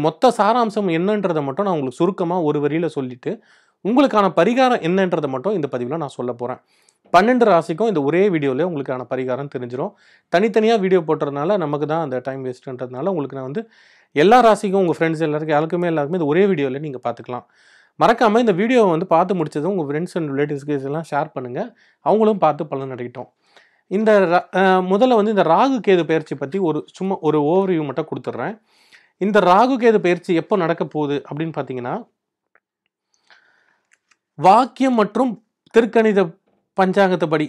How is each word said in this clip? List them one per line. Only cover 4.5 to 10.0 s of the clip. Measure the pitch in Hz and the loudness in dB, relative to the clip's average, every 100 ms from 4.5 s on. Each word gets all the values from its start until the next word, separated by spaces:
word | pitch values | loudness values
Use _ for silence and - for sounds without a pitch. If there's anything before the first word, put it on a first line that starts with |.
| 247 262 240 160 | 2 2 0 0
என்னன்றதை | 190 185 170 147 131 | 0 0 -2 -4 -4
மட்டும் | 185 208 | -4 -4
இந்த | 143 | -4
பதிவுல | 127 120 160 | -6 -6 -6
நான் | 143 - | -8 -8
சொல்ல | 123 120 | -8 -8
போறேன். | 120 127 _ _ _ _ _ | -8 -10 _ _ _ _ _
பன்னெண்டு | 170 208 254 233 | 4 4 4 4
ராசிக்கும் | 170 156 165 226 | 4 2 -4 -2
இந்த | 175 139 | -2 0
ஒரே | 165 202 | 2 2
வீடியோல | 165 143 131 180 | 2 -2 -2 -2
உங்களுக்கான | 156 135 127 123 | -4 -6 -8 -6
பரிகாரம் | 131 127 123 143 | -6 -4 -6 -6
தெரிஞ்சிரும். | 135 123 127 180 - | -10 -10 -8 -8 -10